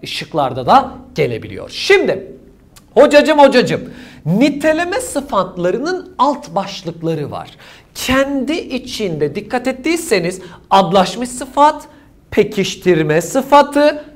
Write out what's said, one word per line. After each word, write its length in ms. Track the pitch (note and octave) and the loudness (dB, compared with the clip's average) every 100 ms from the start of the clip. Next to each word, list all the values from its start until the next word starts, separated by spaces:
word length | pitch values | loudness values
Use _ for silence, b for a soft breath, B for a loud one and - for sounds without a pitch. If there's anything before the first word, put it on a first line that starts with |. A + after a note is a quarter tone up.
şıklarda 600 | C#3 - E3 D#3 C3+ B2 B2+ | -10 -12 -6 -2 -2 -4 2
da 240 | A#3+ C4 - - | 2 2 -12 -12
gelebiliyor. 560 | - C3+ A2+ G#2+ F#2 - | -4 -2 -2 -10 -14 -14
Şimdi 600 | - - G4 C4+ C#3+ - - - _ _ - _ | -10 2 2 2 -4 -6 -20 -20 _ _ -20 _
hocacım, 440 | - D4 D4 C#4+ D4+ | 4 6 6 4 6
hocacım, 420 | C#4 A#3+ F#3+ C#3+ - B B B D3 | 6 6 0 -2 -6 B B B -2
niteleme 720 | F#3+ D4 C#4+ D#4 D#4 F4 G4+ | 2 2 2 0 0 -2 -4
sıfatlarının 1120 | B4+ C#4+ C#4 G#3 F#3 F3+ F3 F#3 D4+ F#4 - - | -6 -8 -4 -2 -2 -2 -2 -2 -4 -6 -8 -2
alt 360 | C4+ C#4 - | 0 0 -6
başlıkları 760 | E3+ E3 - E3 E3 D#3+ D#3+ C#3 | -6 -6 -10 -12 -8 -6 -6 -6
var. 200 | G2 D2+ - B B B | -10 -12 -18 B B B
Kendi 580 | - - C4 C#4 C#4 A#3+ | -10 -2 0 0 -2 -2
içinde 840 | E4 - C4 - - G3+ D#3 D3 | -4 -6 -10 -10 -6 -6 -2 -4
dikkat 320 | D3 G#3 B3+ B3 | -4 -6 -4 -4
ettiyseniz 760 | C4 D#4+ E4 - G3+ E3+ F3+ B B _ | -4 -4 -4 0 -2 -2 -8 B B _
adlaşmış 580 | F#3+ F3+ F#3+ F#3 A#3 B3 | 2 4 2 2 -2 -8
sıfat, 540 | - C#4 - D4 D4 - b b b _ | -8 -8 2 2 2 -12 b b b _
pekiştirme 920 | - G#3 - F#3 - F#3 E3+ D#3 D#3 | 0 0 0 -4 -2 0 2 2 0
sıfatı 840 | E3+ C4+ C4 C#4+ C#4+ D4 D4 D4+ - | 0 -4 4 4 6 4 2 0 -12